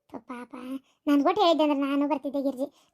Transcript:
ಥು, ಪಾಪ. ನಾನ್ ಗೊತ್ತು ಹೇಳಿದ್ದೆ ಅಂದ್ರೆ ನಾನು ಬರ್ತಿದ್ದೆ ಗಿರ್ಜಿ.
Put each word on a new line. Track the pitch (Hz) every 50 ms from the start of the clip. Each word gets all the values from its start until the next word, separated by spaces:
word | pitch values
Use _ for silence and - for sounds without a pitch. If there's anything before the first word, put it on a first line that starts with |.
| _ _
ಥು, | - -
ಪಾಪ. | - - 247 240 247 - - 247 247 254 269 269 _ _ _ _ -
ನಾನ್ | 294 285 285
ಗೊತ್ತು | 269 339 370 415
ಹೇಳಿದ್ದೆ | 392 339 320 285 311
ಅಂದ್ರೆ | 294 294 269
ನಾನು | 285 269 285 277 285
ಬರ್ತಿದ್ದೆ | 277 302 269 - 285 240 285
ಗಿರ್ಜಿ. | 262 277 254 247 277 - _ _ _ _